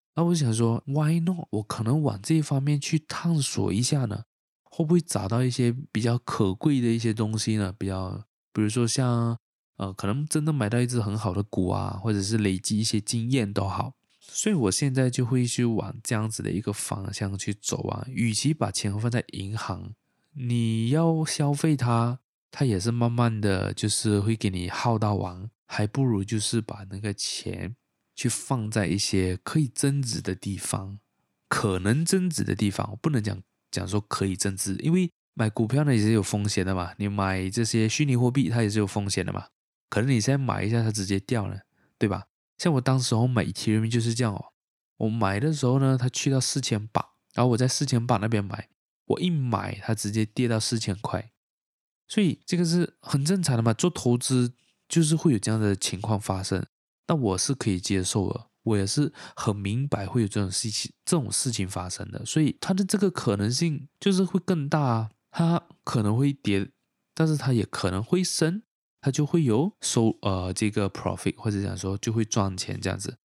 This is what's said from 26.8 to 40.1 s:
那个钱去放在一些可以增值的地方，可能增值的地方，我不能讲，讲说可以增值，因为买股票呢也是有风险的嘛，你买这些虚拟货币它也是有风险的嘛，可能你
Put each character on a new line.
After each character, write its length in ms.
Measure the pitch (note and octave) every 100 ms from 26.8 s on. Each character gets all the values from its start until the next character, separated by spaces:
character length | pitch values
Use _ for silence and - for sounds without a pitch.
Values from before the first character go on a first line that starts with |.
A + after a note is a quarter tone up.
| F#2+
那 100 | G2
个 140 | G#2
钱 640 | G2+ - - F#2 F#2 F#2 A#2+ _ _ _ -
去 140 | A#2+
放 400 | - - B2+ A2
在 180 | G#2+ F2
一 100 | G2
些 400 | - F#2+ F#2 F#2
可 160 | - D#3+
以 80 | C3+
增 280 | - C#3 C#3+
值 200 | B2 F#2
的 140 | F#2+ F#2
地 220 | G2+ F#2
方， 420 | - G2+ G2 G2+ _ _ _ _ -
可 320 | - G#2 F#2
能 260 | G2 C#3 E3
增 240 | F#3+ F3+
值 140 | -
的 120 | G2+ G2+
地 140 | G2+
方， 200 | - -
我 40 | G2+
不 140 | D#3+
能 120 | C3
讲， 200 | G2+ G2 - _ _
讲 160 | F#2 F#2+
说 120 | G#2
可 240 | - - G2
以 100 | F2+
增 200 | G2+ G2
值， 200 | G2+ F#2+
因 160 | D#3
为 200 | F3+ F3 _ _
买 160 | - G#2+
股 180 | - A2+
票 160 | C3+
呢 120 | D3 A#2
也 60 |
是 100 | G#2+
有 100 | A2
风 260 | F#2 G#2+ G2+
险 180 | G2+ F#2
的 100 | F#2
嘛， 180 | F2 -
你 100 | G2+
买 420 | G2+ F#2+ F#2+ F#2+
这 140 | A2+
些 260 | A2 A#2 A2
虚 160 | - D3
拟 100 | A#2+
货 140 | B2
币 200 | C3+ E2+
它 120 | A#2
也 80 | G#2
是 100 | G#2+
有 60 | G2
风 240 | G#2 G2
险 160 | F#2+ F#2
的 80 |
嘛， 140 | - - _ _ _ -
可 120 | G#2
能 80 |
你 120 | C3